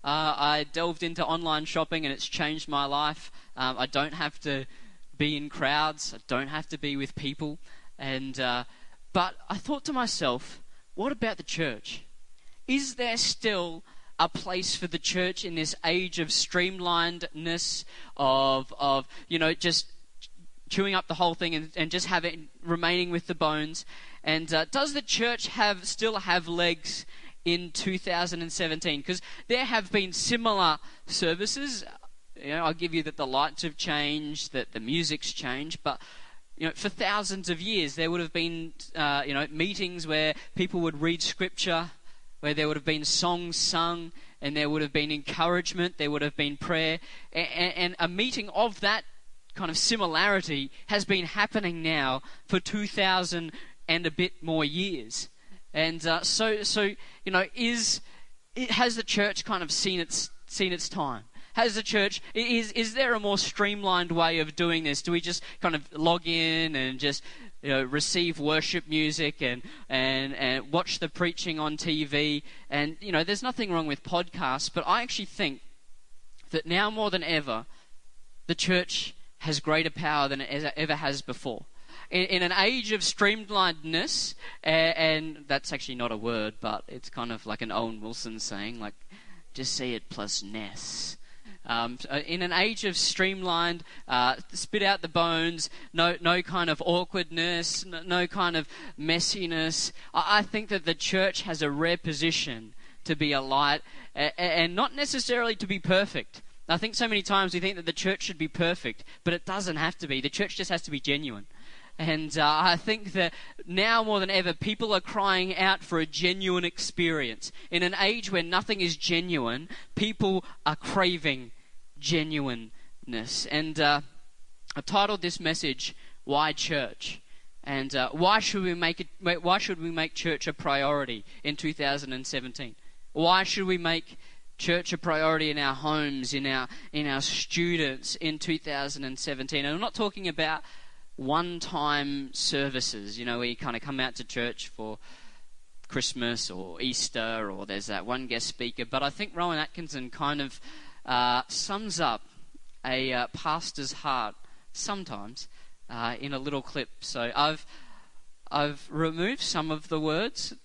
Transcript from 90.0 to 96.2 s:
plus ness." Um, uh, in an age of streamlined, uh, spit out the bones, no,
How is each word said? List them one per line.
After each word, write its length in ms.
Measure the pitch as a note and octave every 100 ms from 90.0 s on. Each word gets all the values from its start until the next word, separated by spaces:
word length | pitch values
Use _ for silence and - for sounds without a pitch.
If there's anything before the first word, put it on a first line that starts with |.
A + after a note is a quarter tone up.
| -
plus 340 | - G#2 -
ness." 720 | G2 A2 G2+ - - - - - - - - G3+
Um, 340 | - A#2 A#2 B2 -
uh, 100 | C#3 D3
in 160 | F3
an 100 | F3
age 320 | E3+ G#3 A3
of 120 | G3+ F3
streamlined, 880 | - - F#3 F#3+ F#3 E3+ E3+ E3+ - - -
uh, 280 | B2+ B2 A2+ -
spit 300 | - - G#3
out 180 | G3 G3
the 80 | E3
bones, 640 | E3+ E3+ E3 E3 E3 - - -
no, 240 | E3+ E3+ F3